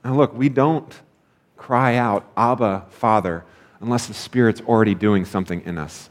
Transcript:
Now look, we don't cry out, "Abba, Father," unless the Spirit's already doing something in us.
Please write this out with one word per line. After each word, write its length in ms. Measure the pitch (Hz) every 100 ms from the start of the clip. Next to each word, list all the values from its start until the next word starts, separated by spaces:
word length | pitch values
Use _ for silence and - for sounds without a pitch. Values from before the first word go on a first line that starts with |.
Now 120 | 123
look, 180 | 135 131
we 160 | 113 139
don't 440 | 127 147 160 - - _ _ _ _ _ _
cry 380 | - 123 127
out, 300 | 120 120 101 - -
"Abba, 480 | 117 127 113 95 -
Father," 560 | - 117 110 92 85 - _ _ _
unless 280 | 110 120 -
the 60 |
Spirit's 480 | 110 - 127 113 107
already 340 | - 113 110
doing 300 | 92 104 101
something 360 | 87 101 92 87
in 160 | 90 85
us. 320 | 76 - -